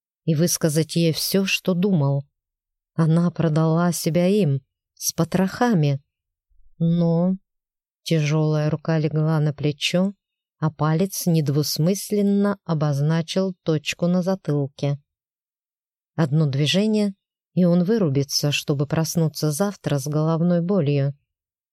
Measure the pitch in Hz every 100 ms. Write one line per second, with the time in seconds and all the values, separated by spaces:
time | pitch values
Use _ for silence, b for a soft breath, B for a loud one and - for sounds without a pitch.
0 | _ _ - 151 170 - 165 156 156 170
1 | 165 147 - 190 190 - - 175 202 175
2 | 139 139 - _ _ _ _ _ _ -
3 | 160 170 175 - 165 156 160 160 175 160
4 | 170 160 180 208 156 135 _ _ _ -
5 | - - 160 180 190 - 247 185 147 139
6 | _ _ _ _ _ _ - - 165 170
7 | 170 165 180 190 _ _ _ _ _ _
8 | - 160 147 156 156 151 151 156 - 160
9 | 151 151 156 156 151 139 147 147 - 175
10 | 196 196 _ _ _ - 156 - 151 160
11 | 190 - 175 160 147 143 143 - 165 196
12 | - 208 202 202 202 196 - 156 151 139
13 | 147 165 160 190 190 180 - 156 - -
14 | 175 180 175 190 - 147 139 - 143 143
15 | _ _ _ _ _ _ _ _ _ _
16 | _ - 160 156 147 135 147 180 214 214
17 | 202 196 _ _ _ 175 180 175 175 233
18 | 165 139 139 - 147 - - 143 147 165
19 | 160 170 156 - 151 143 202 196 - 143
20 | 139 151 160 165 175 175 170 202 143 143
21 | 139 139 _ _ _ _ _